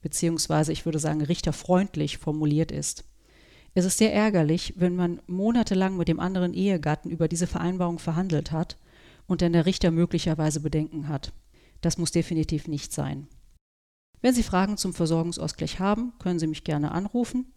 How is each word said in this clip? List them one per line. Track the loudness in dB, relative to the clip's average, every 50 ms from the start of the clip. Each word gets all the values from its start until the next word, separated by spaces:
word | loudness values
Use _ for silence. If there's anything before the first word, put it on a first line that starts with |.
beziehungsweise | -8 -6 -4 0 0 0 2 0 0 2 2 2 2 2
ich | 0 -4 -4
würde | -2 -2 -2
sagen | -2 0 0 0
richterfreundlich | 0 0 -2 -2 0 -4 -4 -4 0 2 4 4 4 2 -2 -4 -4 -4 -4 -6
formuliert | -4 -4 -2 0 2 2 2 2 0 0
ist. | -2 -6 -6 -6 -8 -8 -14 -20 -20 _ _ _ _ -20 -20 -20 -20 -20 -20 -2 0
Es | 0 2
ist | 2 2 4
sehr | 4 4 4
ärgerlich, | 4 2 4 4 4 4 4 2 0 0 -6 -2 0
wenn | 0 2 2
man | 2 0 0 -2 -4 -8 -6
monatelang | -4 0 0 2 4 2 2 2 2 2 2 0 0 0
mit | 2 0
dem | 2 0
anderen | 0 -2 0 0 0 0 0
Ehegatten | 0 0 2 2 0 0 0 -2 -2 -2 -8
über | -2 0 0 0
diese | 0 0 -2 -2
Vereinbarung | -2 -2 -2 -2 -2 0 -2 -2 -2 -4
verhandelt | -4 -2 -2 -2 0 0 0 -2 -2 -2 -2
hat | -4 -4 -4 -6 -18 -18 -20 -20 -20 -20 -20 -20 -20 -4 -4
und | 0 2
dann | 2 4
der | 4 4 4
Richter | 4 2 2 2 2
möglicherweise | 4 4 2 2 2 0 0 0 0 2 2 0 0 0
Bedenken | -4 -2 0 0 -2 -2 -4 -8 -6 -4
hat. | -6 -6 -6 -10 -16 -16 -20 _ _ -20 _ -20 _ -2
Das | -2 0 0 0
muss | -2 0 2
definitiv | 0 0 2 0 0 0 0 -2 -4 -4 -4
nicht | -6 -6 -6 -6 -6
sein. | -6 -4 -4 -4 -8 -10 -14 -20 -20 -20 -20 -20 _ _ _ _ _ _ _ _ _ _ _ _ 0 2
Wenn | 2 4
Sie | 4
Fragen | 2 2 2 2 2 2 0
zum | -2 -2 -4 0
Versorgungsausgleich | 0 0 2 2 2 0 -2 -4 -4 -6 -6 -6 -4 -6 -6 -4 -2
haben, | 0 0 0 0 -2 -6 -8 -4
können | -4 -2 0 0
Sie | 0 -2
mich | -2 -4 -4
gerne | -4 -2 0 0 -2 -2
anrufen. | -2 -4 -2 -2 -2 -2 0 -2 -6 -6 -6 -12